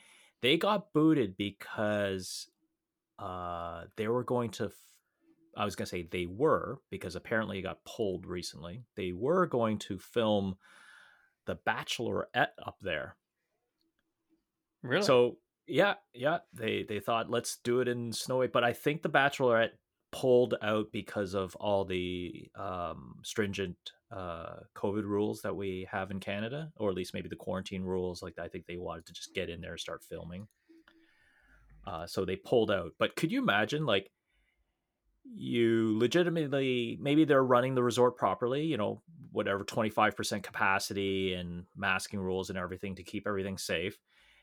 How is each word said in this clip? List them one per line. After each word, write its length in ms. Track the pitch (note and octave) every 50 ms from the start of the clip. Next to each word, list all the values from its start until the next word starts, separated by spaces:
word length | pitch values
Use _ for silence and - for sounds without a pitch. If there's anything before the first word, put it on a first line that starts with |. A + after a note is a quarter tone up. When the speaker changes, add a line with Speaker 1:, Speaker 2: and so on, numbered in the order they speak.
| - - - - _ _ _ _
Speaker 1:
They 140 | - B2+ D#3+
got 380 | E3+ - G3 G#3+ G3 - _ -
booted 420 | D3+ D#3 D#3+ D#3 C#3+ A2+ F#2+ F#2+
because, 1120 | - G2+ G2+ G2 - - - - A2+ G#2+ G#2 G#2+ G#2 G2+ G2 F#2+ F#2+ F#2 - - - - - _ _ _ _ _ _ _ _ _ _ _ _ _ -
uh, 680 | G2+ F#2 F#2 F2+ F2+ F2 F2 E2+ E2+ E2+ E2+ E2+ E2+ - -
they 100 | - G#2+
were 160 | A2 A#2+ B2 A#2+
going 280 | - B2+ B2 A#2+ A2
to 140 | - - A2
f-, 60 | G2+ - - - - _ _ _ _ _ _ _ _ _ _ _ _ -
I 80 | G#2+ G#2+
was 100 | G2+ F#2
gonna 120 | - G2+
say 160 | - G2 F2 E2
they 220 | E2 - F2+ F2
were, 540 | F2 F#2 A2 D3+ D#3+ A#2 E2+ D#2+ - C3 - _ -
because 260 | G2 F#2 - F#2 D#2+
apparently 440 | F2 - - A#2 A2 G#2+ F#2+ F#2+ F#2+
it 40 | F2+
got 200 | E2+ E2+ - -
pulled 400 | - - - A2 F#2+ F#2 F2 F2+
recently. 580 | F2 F2 F2+ F2 - - - D#2+ F2 F2+ B2 A#2 _ _
They 160 | G#2 F#2+ F2+
were 340 | F2+ F2+ A#2+ C#3+ F3 F#3+ F3
going 340 | D3 - A#2+ A2+ A2 G#2+ G#2
to 180 | - - G2
film 580 | F2+ - - - A#2+ A2+ G#2+ G#2+ G2+ G2 F#2+ F#2 - _ - - - - - - - - - _ _ _ _ _ _ _
The 100 | - F2+ D#2+ -
Bachelorette 840 | A2 A2 B2+ - - - - A#2 A2 G2 F#2 - - - A#2+ - - - - -
up 120 | G#2 - -
there. 340 | G2+ F#2 D#2+ D2 - - - _ _ _ _ _ _ _ _ _ _ _ _ _ _ _ _ _ _ _ _ _ _ _ _ _ _ _ _ _ _ _ _ _ -
Speaker 2:
Really? 200 | B2 C3 F#3 -
Speaker 1:
So, 360 | - C3 B2 B2 A#2 - - _ _ _ _ _
yeah, 280 | - - C#3 G3 G3+ - - _ _ -
yeah, 260 | B2 D#3 D3 F3 E3+ - _ -
they, 320 | - A2+ A2 G#2 G2+ F#2+
they 120 | F#2+ G#2+ G2+
thought, 320 | - - A#2 A2+ A2+ -
"Let's 260 | A#2 A#2+ - - -
do 220 | - - B2 A#2+ B2+
it 80 | B2
in 260 | B2 A#2+ A#2+ A#2+ A#2 A2
snowy," 340 | - - C3 B2+ C3 B2+
but 160 | A#2 - B2+ A#2+
I 100 | A#2+ A#2
think 280 | - - C#3+ D3+ D#3+
The 80 | - E3+
Bachelorette 600 | D3 C#3+ C3+ C#3 - - C3+ B2 A2+ A2+ A2+ - - _ _ _ _ _ _ _
pulled 440 | - - - C3 B2 B2 B2 A2 A#2+ -
out 300 | G#2+ G#2+ A2 G#2+ G#2+ -
because 420 | - G#2 F#2+ - - G#2+ G2+ F2+ F#2+
of 220 | G2+ F#2+ F2+ -
all 300 | - G#2 G#2 G2+ G2 G2
the, 640 | F#2+ F#2 F#2 F2+ F2+ F2+ F2+ F2 E2+ - - - - -
um, 600 | - G2 G2 F#2 F2+ E2+ D#2+ D#2 C#2 C2 B1 A#1 - -
stringent, 520 | - - A2+ G#2 G2 F#2+ G2 F#2+ F2+ F2 - - - - _ _ -
uh, 460 | - F#2+ F#2 F2 E2 D#2+ - - E2+ - - _ -
covid 280 | - - G#2 G2 G#2+ G2+
rules 380 | G2+ G2+ G2+ G#2+ A2 A2 G#2+
that 140 | - G2+ -
we 320 | G2 G2+ F#2+ F#2 F#2 F#2 -
have 200 | - G2 F#2+ G2
in 80 | G2 F#2+
Canada, 520 | - G2+ G2+ G2+ A2 A#2 C3+ D3 D#3+ D3+ -
or 140 | - G#2+ G2+
at 60 | F2+
least 180 | F#2 F2+ - -
maybe 160 | F#2 E2+ E2
the 60 | E2+
quarantine 480 | - - - F#2 F#2+ F#2+ - G2 F#2 F#2
rules. 380 | F#2 F#2 F#2 F2+ F2+ F2 -
Like, 160 | F#2+ F2 -
I 100 | E2+ E2+
think 180 | E2 - F#2+ -
they 120 | - F2
wanted 300 | F2 F2+ E2+ E2 E2 -
to 60 | - E2+
just 200 | - - - -
get 160 | G2 F2 E2
in 100 | E2+ F2
there 120 | F2 F2
and 80 | E2+ D#2+
start 240 | - E2+ E2 - -
filming. 440 | - E2 E2 E2 E2+ F2 F#2+ G#2 - _ _ _ _ - E4 _ _ - _ _ _ _ _ _ _ _ _ _ _ _ _ _ - - - -
Uh, 180 | G2 F2+ D#2 E2+
so 180 | - - G2+ F#2+
they 120 | F2+ F#2+
pulled 360 | - - - C3+ A#2+ G#2+ F#2+
out. 220 | G2+ F2+ E2+ D#2 -
But 180 | - A2+ - -
could 160 | - - D#3+
you 100 | A3+ C#4
imagine, 440 | B3+ - G2+ G#2 A2 - D3 D3+ D#3
like, 260 | B2 G2+ G2 G2 - _ _ _ _ _ _ _ _ _ _ _ _ _ _ _ _ _ _ _ _ _ _ - C4 A#3
you 640 | - C3 B2+ B2 A#2+ A#2 A2+ A2+ A2+ A2+ A2+ G#2+
legitimately, 1000 | A2 B2 A#2+ - F3 F3 E3+ E3 E3+ D3+ C3+ C#3 C3+ C3+ C3 B2+ B2 A#2 A2+ A2+ -
maybe 240 | A#2 C#3 D3 D#3 D#3+
they're 180 | D3 D3 C3+ C3+
running 320 | B2 B2+ A#2+ B2+ C3 C3
the 80 | B2+ A#2+
resort 340 | A#2+ G#2+ B2 B2 B2 A#2+
properly, 460 | - A#2+ G2 F#2+ - B2 A#2+ C3 C#3+ D#3
you 120 | E3 C#3+
know, 240 | G#2+ G2+ G2+ A2 A2+ - - - - - -
whatever, 320 | - G#2+ G#2 G2+ G2 G2 G2
twenty-five 520 | - - A#2+ A2 G#2+ - A2+ G#2+ G#2 -
percent 280 | - G#2+ - A2+ G2+ -
capacity 920 | - - - A2 G2 G2 G2 - - G2+ G2 G2 G2 F#2+ F#2+ F#2+ F#2 F2+
and 320 | F2+ F2+ F2 F2 F2 F2+ - -
masking 440 | F#2 G2 F#2+ F#2 F2+ - - G#2 G2
rules 300 | F#2 F#2 F#2 F#2+ F#2 -
and 80 | F#2
everything 380 | F#2+ F2+ F2 F#2 F#2 - G2 F#2
to 80 | F#2+ F2+
keep 240 | - - G2+ -
everything 300 | G#2+ G#2 F#2+ F#2+ G2 F#2+
safe. 400 | - - - F#2 E2 E2+ G#2 - - _ _ _ _ _ _ _ _